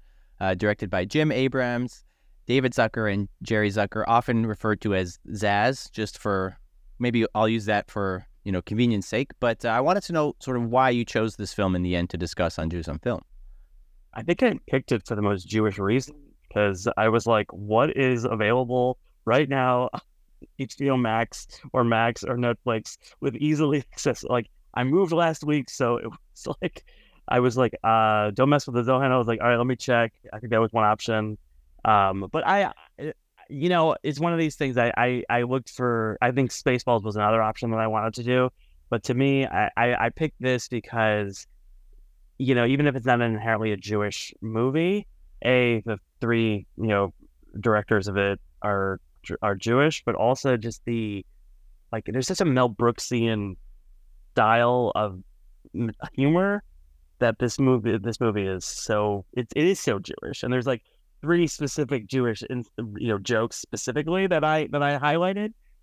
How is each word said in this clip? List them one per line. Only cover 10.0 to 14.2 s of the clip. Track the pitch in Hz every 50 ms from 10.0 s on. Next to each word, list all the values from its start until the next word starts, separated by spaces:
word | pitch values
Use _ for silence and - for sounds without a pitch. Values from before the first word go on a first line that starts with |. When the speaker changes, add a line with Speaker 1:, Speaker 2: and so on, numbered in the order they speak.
| -
Speaker 1:
to | - 175
know | 160 151 147 - -
sort | - 135 131
of | 120 120
why | 113 117 127 131 131
you | 123 120 117
chose | - - 110 110 113 -
this | - 104 92 -
film | - 101 95 92
in | 90 90
the | 90 90
end | 87 87 -
to | -
discuss | 87 87 85 - - 87 82 - -
on | 80 82
Jews | 87 87 80 -
on | - 113
Film. | - 123 117 - - - - - - - - - - _ - - - _ - - - _ -
Speaker 2:
I | 110